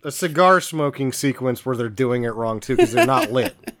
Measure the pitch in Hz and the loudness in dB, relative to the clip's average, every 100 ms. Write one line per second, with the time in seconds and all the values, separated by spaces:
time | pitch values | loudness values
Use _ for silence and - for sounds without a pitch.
0 | 147 - 175 151 185 185 - 160 143 - | -10 -4 -2 4 6 6 2 -2 -2 -2
1 | 135 - 143 127 127 120 131 120 117 104 | -4 0 -2 0 -2 -2 -4 -4 -4 -2
2 | 123 123 120 110 113 110 - 120 113 117 | 0 0 -2 -2 -4 -4 -2 0 2 2
3 | 123 131 104 127 113 - - - | 2 2 0 -2 -2 -6 -20 -12